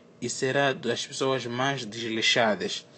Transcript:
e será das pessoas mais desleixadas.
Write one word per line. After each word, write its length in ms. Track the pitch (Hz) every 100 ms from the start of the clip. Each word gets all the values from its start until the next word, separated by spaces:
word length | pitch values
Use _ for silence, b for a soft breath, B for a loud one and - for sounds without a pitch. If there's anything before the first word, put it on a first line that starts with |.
| B -
e 80 | 120
será 420 | - 135 135 139
das 340 | - 139 226 -
pessoas 380 | - 135 131 120
mais 400 | 120 135 139 110
desleixadas. 1000 | 113 117 110 107 135 113 95 104 - -